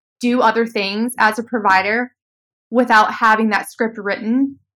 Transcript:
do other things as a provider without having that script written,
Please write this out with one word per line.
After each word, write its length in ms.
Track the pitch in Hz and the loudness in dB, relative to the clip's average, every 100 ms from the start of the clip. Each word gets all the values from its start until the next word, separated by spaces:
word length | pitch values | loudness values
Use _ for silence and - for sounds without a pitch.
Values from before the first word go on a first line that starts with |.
| _ _ | _ _
do 200 | 240 247 | -2 2
other 240 | 226 220 233 | 2 2 -2
things 460 | 220 196 208 240 - | -4 -4 -4 -4 0
as 220 | 214 220 | 0 -2
a 40 | |
provider 680 | 233 240 202 190 196 226 247 _ _ _ _ _ _ | -6 -4 2 2 2 -4 -6 _ _ _ _ _ _
without 400 | 233 240 220 214 | -2 4 4 2
having 380 | 226 226 220 220 | 2 2 2 2
that 200 | 202 214 | 0 -4
script 280 | - 226 220 | -4 -6 -4
written, 600 | 202 - 214 254 277 - _ | -6 -6 -2 0 -2 -4 _